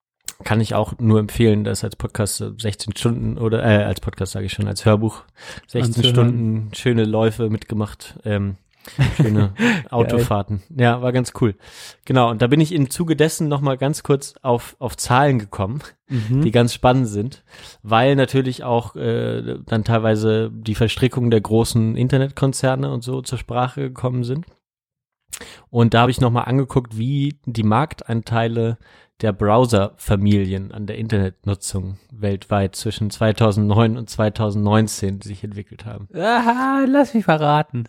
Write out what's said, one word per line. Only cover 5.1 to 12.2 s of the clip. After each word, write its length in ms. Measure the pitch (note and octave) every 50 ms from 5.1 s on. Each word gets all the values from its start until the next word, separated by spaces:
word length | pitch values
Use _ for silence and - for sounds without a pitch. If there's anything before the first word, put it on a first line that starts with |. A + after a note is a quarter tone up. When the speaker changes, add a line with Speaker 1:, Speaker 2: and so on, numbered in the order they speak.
| - - - _ _ - - - - - - _
Speaker 1:
sechzehn 260 | - B2 A#2 A#2 A#2
Speaker 2:
Anzuhören. 180 | A#2+ A#2 B2
Speaker 1:
Stunden, 640 | A#2+ B2 A#2 A#2+ A#2+ A#2+ A2+ A2 A2 A2 A2 G#2 -
schöne 300 | - - B2+ A#2+ A#2 A2
Läufe 460 | A2 A2 A2 A2 A2+ G#2+ A#2 A#2 G#2+
mitgemacht, 680 | G#2+ G#2+ - - A2 G#2 G#2+ - - - - - - - -
ähm, 320 | G#2+ G#2 G2+ G2+ G2 G2 - _ _ _ _ - - - - C3+ B2 -
schöne 380 | - D3 A2 G#2 G#2 G2+ G2 G2
Speaker 2:
<laughs> 20 |
Geil. 280 | - A3 A#3+ A3 E3+ - -
Speaker 1:
Autofahrten. 720 | B2+ A#2+ A2+ A2+ A#2+ A#2+ A#2+ A#2+ A2+ G2+ G2+ - G#2+ G2 - - -
Ja, 240 | C3 B2 A#2+ A#2 B2
war 100 | B2 B2+
ganz 200 | B2 B2+ B2 - - -
cool. 140 | C3 A2 G2 - - - - - - - - _ -
Genau, 260 | - B2+ B2+